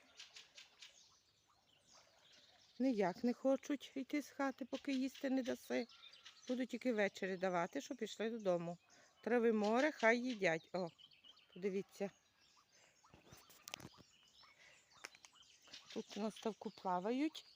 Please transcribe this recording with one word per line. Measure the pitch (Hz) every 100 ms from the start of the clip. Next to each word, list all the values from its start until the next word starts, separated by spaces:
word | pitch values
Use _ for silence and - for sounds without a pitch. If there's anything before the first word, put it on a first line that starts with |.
| - - - - - - - - - - - - _ _ _ _ _ _ _ - - _ - - - - - -
ніяк | 262 214 185 185
не | 240
хочуть | 233 269 269 - 285 -
йти | - 262 294
з | -
хати, | - 277 -
поки | 254 269 -
їсти | 269 262 - 269
не | 262
даси. | 247 247 - 254 233 - - - - - -
Буду | 247 254
тільки | 240 254
ввечері | 214 196 - 190 185
давати, | 185 180 175 285
щоб | - 269
пішли | 208 - 220
додому. | 233 202 175 170 175 _ - - _
Трави | - 240 233
море, | 220 202 233 302
хай | - 220 240
їдять. | 254 220 185 160 -
О, | 175 170 - - - - - _
подивіться. | 185 196 190 - - 196 - _ _ _ _ _ _ - _ _ - - - - - - - - - - - - - - - - - _ - - - - - - - - - -
Тут | - - 202
на | 214
ставку | - 226 196 220
плавають. | - 190 180 196 254 311 - -